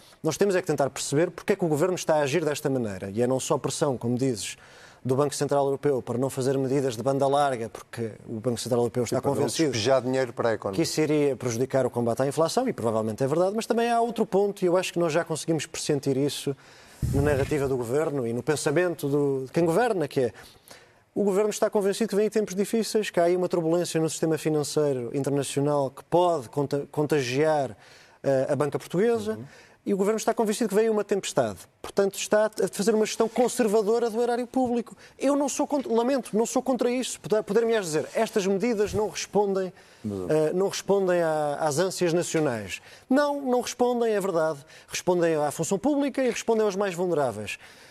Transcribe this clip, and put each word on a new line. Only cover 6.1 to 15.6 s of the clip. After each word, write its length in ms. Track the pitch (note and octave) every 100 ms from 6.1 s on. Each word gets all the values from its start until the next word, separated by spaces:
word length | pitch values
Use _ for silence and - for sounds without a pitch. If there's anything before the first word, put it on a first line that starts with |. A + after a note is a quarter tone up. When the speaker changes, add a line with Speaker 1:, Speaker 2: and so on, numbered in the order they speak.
| A#2+
Speaker 1:
não 120 | C3
fazer 260 | C3+ B2+ C#3
medidas 400 | C3 C#3 C3+ A2+
de 60 |
banda 240 | A#2 C3+ C#3
larga, 420 | C#3+ C#3+ B2 A2+
porque 420 | - - - A2+ - -
o 120 | A2+
Banco 200 | A#2+ A#2
Central 220 | A#2 A#2+
Europeu 220 | A#2+ B2+
está 140 | A#2 -
Speaker 2:
Sim, 40 |
para 80 | -
não 60 | C3+
Speaker 1:
convencido 340 | - - D#3+
Speaker 2:
despejar 300 | A2+ A2 C3+
dinheiro 320 | A#2+ C3 B2+
para 160 | A#2+ A#2
a 40 |
economia. 220 | G#2+ G2+ G2
Speaker 1:
que 60 |
isso 180 | D#3 -
iria 360 | D3+ D3+ C#3+ B2+
prejudicar 500 | B2 A2+ C3 C3+ B2+
o 60 |
combate 320 | B2 A#2 A2+
à 40 | C3+
inflação, 400 | C#3+ D#3+ - C4
e 60 |
provavelmente 500 | - A2+ A2 A2 G#2
é 40 | C3+
verdade, 260 | D#3 F#3 G#3+
mas 100 | -
também 220 | A3+ A#3
há 100 | A#3
outro 240 | A#3 A#3 A3
ponto, 360 | F#3 G3+ G3
e 20 | F#3
eu 100 | F#3
acho 160 | F3+
que 60 | F3
nós 140 | E3+
já 100 | D3+
conseguimos 440 | E3 D#3 - D#3+